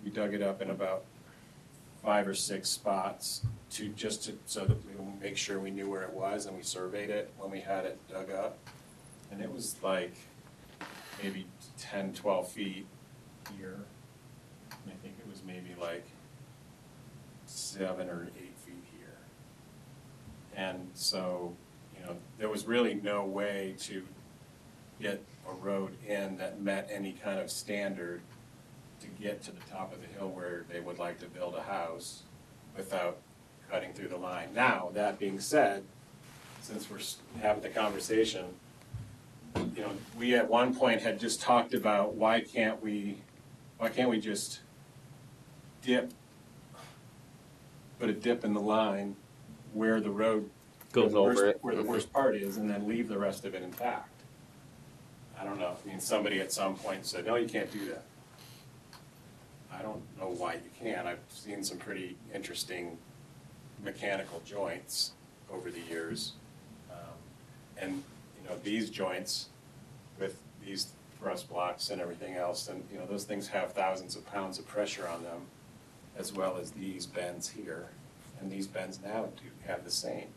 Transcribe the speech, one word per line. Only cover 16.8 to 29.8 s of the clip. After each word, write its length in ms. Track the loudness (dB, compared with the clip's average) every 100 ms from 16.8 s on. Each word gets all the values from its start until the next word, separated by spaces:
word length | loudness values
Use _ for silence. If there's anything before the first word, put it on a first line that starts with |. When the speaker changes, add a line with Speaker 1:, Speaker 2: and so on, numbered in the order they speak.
| -20 -18 -18 -18 -18 -18 -14
Speaker 1:
seven 600 | -8 -8 -2 -2 0 -4
or 200 | -4 -8 -10
eight 180 | -14 -16
feet 200 | -16 -16 -16 -18
here. 200 | -18 -18 -20 -20 -20 -20 -20 -18 -18 -18 -18 -18 -16 -16 -14 -4
And 320 | -4 -2 -8
so, 600 | -2 2 2 2 0 -2 -6 -14 -20 -18 -14
you 60 | -10
know, 100 | -10 -10 -2
there 100 | 0
was 180 | 0 4
really 280 | 6 6
no 300 | 4 2 2
way 500 | 2 2 0 0 -2 -4
to 220 | -6 -6 -8 -14 -16 -18 -20 -20 -20 -20 -20 -6
get 220 | -2 -2 -6 -16 -10
a 40 |
road 400 | -4 0 2 0 -4 -2
in 300 | 0 0 -2
that 220 | -4 -2
met 280 | 0 0 0
any 200 | -2 -4
kind 260 | -4 -2 0
of 120 | 0
standard 680 | -4 -2 0 0 0 -4 -6 -10 -18 -18 -20 -18 -18 -18 -16
to 60 | -14 -6
get 200 | -4 -2
to 80 | -6
the 80 | -12 -10
top 220 | -8